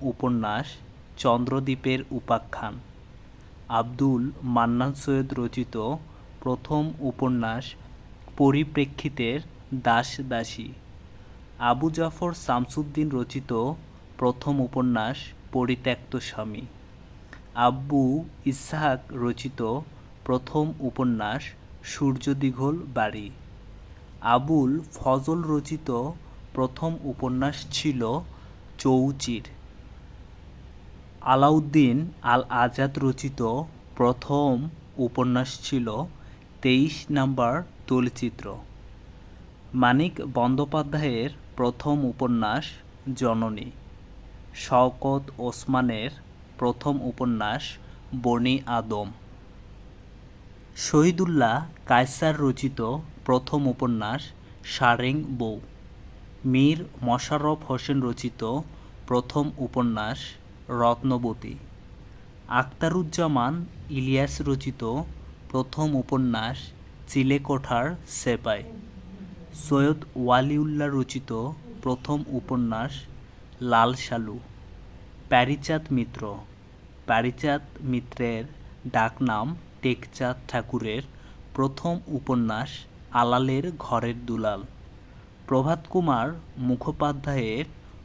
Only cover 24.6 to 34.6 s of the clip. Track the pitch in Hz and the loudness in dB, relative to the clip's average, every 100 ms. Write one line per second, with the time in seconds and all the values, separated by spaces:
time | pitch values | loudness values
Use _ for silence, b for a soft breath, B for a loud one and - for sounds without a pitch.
24.6 | 131 151 156 - 135 135 135 165 160 151 | 6 2 -2 -4 2 2 2 0 2 0
25.6 | 147 156 - 120 135 170 B B - - | 0 -6 -2 -2 -2 -6 B B -8 0
26.6 | 131 131 165 165 143 123 131 127 139 143 | 0 0 -2 -2 -6 -2 0 2 0 -2
27.6 | - - 156 131 113 139 175 B B B | -6 -2 0 0 0 0 -4 B B B
28.6 | B - 139 131 135 135 - 113 - - | B -2 4 6 4 0 -4 -4 -6 -16
29.6 | - - - - - - - - - - | -18 -18 -18 -18 -18 -18 -18 -18 -18 -18
30.6 | - - - - - - - 135 143 156 | -18 -18 -18 -18 -18 -6 4 8 8 6
31.6 | 151 151 131 123 165 - 123 123 - 123 | 6 6 6 6 0 -4 2 4 4 2
32.6 | 123 120 135 139 135 127 139 135 117 123 | 2 2 0 2 0 0 -4 -2 0 0
33.6 | 160 - - - 123 123 - 143 143 123 | -4 -12 -18 2 4 4 0 2 4 2